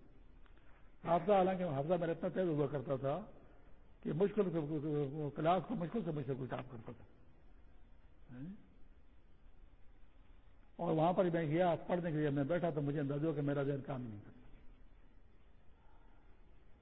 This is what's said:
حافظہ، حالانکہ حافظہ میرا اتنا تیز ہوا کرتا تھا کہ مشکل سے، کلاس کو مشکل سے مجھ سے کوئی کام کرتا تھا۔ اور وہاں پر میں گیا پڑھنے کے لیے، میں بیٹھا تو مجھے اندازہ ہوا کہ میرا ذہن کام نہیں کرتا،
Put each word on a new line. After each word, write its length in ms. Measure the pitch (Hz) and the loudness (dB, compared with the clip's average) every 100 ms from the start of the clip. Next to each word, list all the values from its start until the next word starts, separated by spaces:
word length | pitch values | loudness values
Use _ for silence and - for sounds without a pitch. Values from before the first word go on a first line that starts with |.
| - - - - - - - - - - 170 | -20 -20 -20 -20 -20 -20 -20 -18 -20 -10 2
حافظہ، 240 | 170 175 | 2 6
حالانکہ 320 | 196 185 185 | 6 6 4
حافظہ 300 | 180 139 147 180 | 0 0 2 2
میرا 120 | 165 | 2
اتنا 180 | 165 185 | 0 -2
تیز 180 | 156 185 | 0 2
ہوا 200 | 147 143 | 2 2
کرتا 240 | 143 123 135 | 0 -2 -2
تھا 260 | 135 160 214 - - - - - - - | 0 -2 -6 -14 -20 -20 -20 -20 -20 -10
کہ 100 | - | -4
مشکل 280 | 151 196 208 185 | 2 2 2 0
سے، 60 | 160 147 156 151 147 139 156 147 - | 0 0 -2 0 0 0 -2 -4 0
کلاس 280 | 156 185 - | 2 2 2
کو 80 | 226 | -4
مشکل 240 | 170 233 170 | -2 -2 -2
سے 60 | |
مجھ 140 | 151 135 | -4 -4
سے 60 | 131 | -4
کوئی 120 | 127 | -4
کام 140 | 127 127 | -6 -8
کرتا 200 | 123 110 120 | -12 -12 -14
تھا۔ 60 | - - - - - - - - - - - - - 123 160 214 - - - - - - - - - - - - - - - - - - - - - - | -18 -20 -20 -20 -20 -20 -20 -20 -20 -20 -20 -20 -16 -12 -12 -12 -16 -20 -18 -18 -20 -20 -20 -20 -20 -20 -20 -18 -18 -16 -18 -20 -20 -20 -20 -20 -20 -4
اور 180 | 170 | 2
وہاں 200 | 160 165 | 4 6
پر 120 | 180 180 | 6 4
میں 140 | 165 156 | 4 2
گیا 280 | 160 180 151 - | 4 4 2 0
پڑھنے 240 | 180 175 | 0 0
کے 60 | 151 | 0
لیے، 120 | 151 | 2
میں 140 | 143 | 2
بیٹھا 260 | 139 170 170 | 2 2 2
تو 120 | 151 | 0
مجھے 180 | 143 147 | 0 0
اندازہ 260 | 139 147 160 | 0 0 0
ہوا 100 | 147 | 0
کہ 60 | |
میرا 220 | 143 143 | 0 2
ذہن 180 | 139 139 - | 2 0 -4
کام 160 | 135 | -6
نہیں 180 | 120 104 - | -6 -10 -14
کرتا، 140 | - - - - - - - - - - - - - - - - - - - - - - - - - | -18 -18 -16 -16 -18 -20 -20 -20 -20 -20 -20 -20 -20 -20 -20 -20 -20 -20 -20 -20 -20 -20 -20 -20 -20